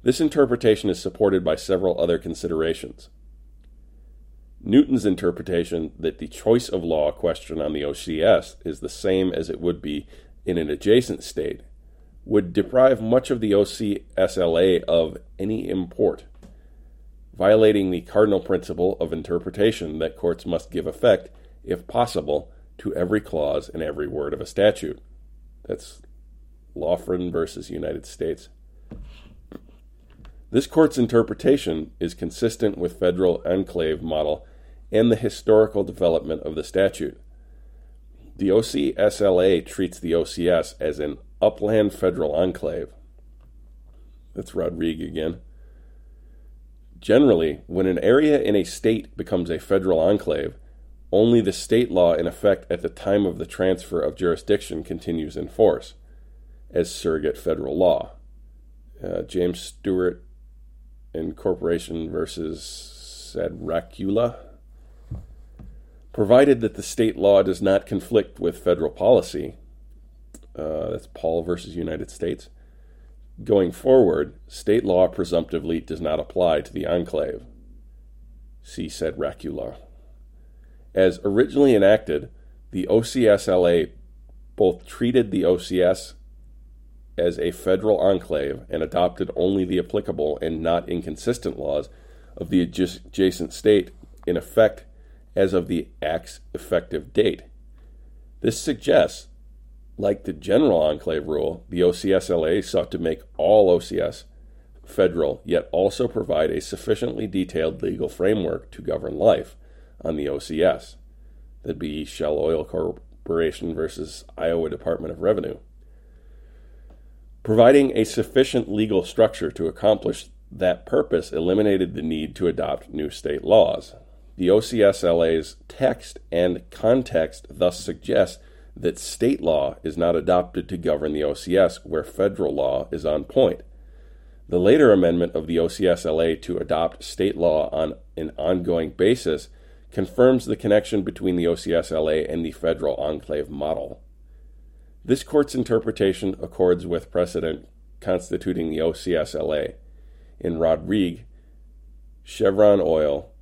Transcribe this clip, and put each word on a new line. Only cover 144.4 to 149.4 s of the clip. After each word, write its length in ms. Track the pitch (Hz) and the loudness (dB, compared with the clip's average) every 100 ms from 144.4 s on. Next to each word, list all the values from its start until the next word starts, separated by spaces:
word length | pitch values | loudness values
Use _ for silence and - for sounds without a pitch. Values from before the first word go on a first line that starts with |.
| - - - - - - | -20 -20 -20 -20 -20 -16
This 200 | - 135 | -2 -2
court's 300 | - 147 143 | 2 0 2
interpretation 840 | 131 117 113 113 - 98 92 98 98 | -2 0 0 0 0 0 0 -4 -6
accords 460 | 82 - 90 87 87 | -10 2 2 2 0
with 240 | 82 - | -6 -2
precedent 560 | 87 87 90 82 78 - - - - | -2 -2 -2 -4 -6 -12 -20 -20 -12
constituting 720 | - 90 87 87 95 87 82 | -4 -4 -4 -6 -4 -4 -4
the 100 | 78 | -2
O 120 | 82 | -2
C 240 | 80 92 82 | -2 -2 -2
S 180 | 76 | -2
L 180 | 78 | -4